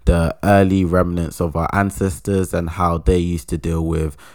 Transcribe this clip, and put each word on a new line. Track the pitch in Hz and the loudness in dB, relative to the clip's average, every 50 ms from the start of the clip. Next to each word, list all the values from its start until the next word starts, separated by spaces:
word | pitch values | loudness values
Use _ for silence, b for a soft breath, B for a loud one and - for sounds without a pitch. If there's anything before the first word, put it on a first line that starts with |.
| - | 0
the | - 87 85 82 - - - - | 2 2 2 2 0 -2 0 2
early | 101 101 98 98 92 98 95 92 | 4 6 6 6 4 4 2 2
remnants | 82 90 90 90 87 87 85 82 76 - - | 2 2 2 2 0 -2 -4 -4 -4 -4 -4
of | 87 82 71 | -4 -2 -2
our | 85 82 - | -2 -2 0
ancestors | - 101 98 98 - - 98 95 87 - - 101 98 95 92 87 - | 0 0 0 0 -2 -2 -2 -2 -2 -4 -4 -2 -2 -2 -2 -2 -4
and | 87 85 82 | -4 -4 -4
how | 87 95 90 85 85 | -2 -2 0 0 0
they | 82 - - 92 90 | 0 0 2 2 2
used | 87 87 87 82 - - | 2 0 -4 -4 -6 -6
to | 90 | -8
deal | 78 - 85 82 82 80 | -6 -4 -4 -4 -2 -2
with | 82 82 80 80 78 - B B B | -2 -2 -2 -4 -4 -6 B B B